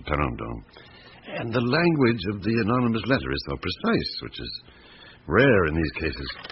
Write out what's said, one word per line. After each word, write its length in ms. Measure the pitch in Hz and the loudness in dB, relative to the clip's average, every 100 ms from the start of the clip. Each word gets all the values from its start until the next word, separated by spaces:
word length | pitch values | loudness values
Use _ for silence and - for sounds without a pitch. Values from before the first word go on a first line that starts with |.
| - | -4
Perandon. 580 | 71 73 57 57 58 - - - - - - - - | -2 -2 -4 -8 -10 -14 -20 -20 -20 -20 -20 -12 -8
And 140 | 117 | -4
the 80 | 113 | 0
language 600 | 120 143 175 160 123 117 92 | 0 2 2 4 4 2 -2
of 80 | 104 | -4
the 120 | 95 113 | -2 0
anonymous 440 | 104 123 123 113 107 | 2 2 2 0 0
letter 260 | 131 65 | 0 0
is 120 | 67 - | -4 -4
so 60 | 69 | -6
precise, 540 | - - 220 226 67 - | -6 -4 0 0 -2 -8
which 160 | 58 - | -12 -12
is 220 | 58 - - - - - - - - | -12 -14 -18 -20 -20 -20 -20 -16 0
rare 380 | 82 139 107 82 | 4 6 6 4
in 100 | 78 | 2
these 160 | 80 | 0
cases. 380 | - 80 69 65 - - | -2 -4 -4 -8 -12 -16